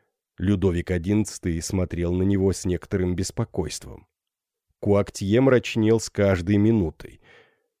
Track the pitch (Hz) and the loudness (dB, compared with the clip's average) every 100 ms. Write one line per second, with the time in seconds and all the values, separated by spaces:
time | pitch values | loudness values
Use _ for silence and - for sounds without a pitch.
0 | _ _ _ - 90 101 95 87 85 90 | _ _ _ -4 0 2 2 0 -2 -4
1 | 87 104 104 - 92 82 - 95 87 85 | 0 0 0 -4 -4 -4 -4 -4 -2 -2
2 | 87 90 98 98 95 90 92 90 - 98 | -2 0 0 2 2 0 -2 -4 -4 -2
3 | 90 90 92 - 117 - 80 - - - | -2 -2 -4 -6 -6 -6 -6 -10 -14 -20
4 | - _ _ _ _ _ _ _ 107 101 | -20 _ _ _ _ _ _ _ 0 2
5 | 98 - 98 113 135 123 - 117 110 113 | 0 -4 0 4 4 4 0 0 2 2
6 | - - 101 92 87 101 107 113 80 - | 0 0 2 2 2 2 4 2 0 -6
7 | - - _ - _ _ _ _ | -20 -20 _ -20 _ _ _ _